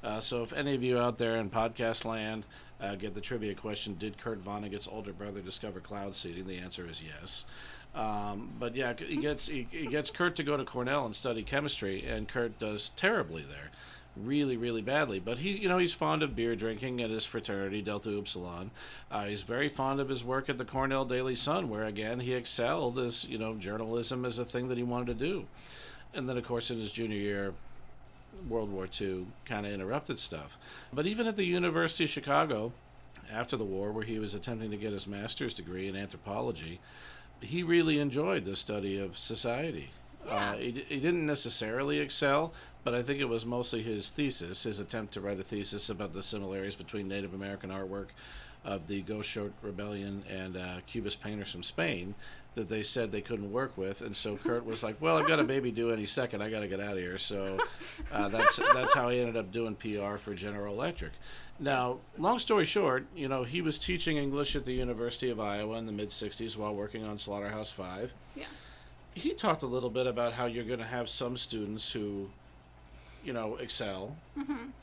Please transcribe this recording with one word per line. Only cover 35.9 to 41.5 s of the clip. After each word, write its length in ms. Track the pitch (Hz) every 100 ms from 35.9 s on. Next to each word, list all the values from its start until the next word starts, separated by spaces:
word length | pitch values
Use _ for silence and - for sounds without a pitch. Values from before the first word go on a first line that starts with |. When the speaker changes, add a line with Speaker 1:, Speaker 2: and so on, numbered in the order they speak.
| 98
Speaker 1:
anthropology, 840 | 101 - - 101 123 156 80 87 - - - - - -
he 220 | 98 165
really 360 | 170 170 160 147
enjoyed 460 | 143 131 165 185 92
the 100 | 95
study 440 | - 104 98 98
of 180 | 98 90
society. 720 | - 113 120 120 160 98 69 - - - -
Speaker 2:
Yeah. 260 | 107 101
Speaker 1:
Uh, 40 | 107
he, 140 | 123 120 -
he 120 | 143
didn't 260 | 151 175 151
necessarily 760 | 143 120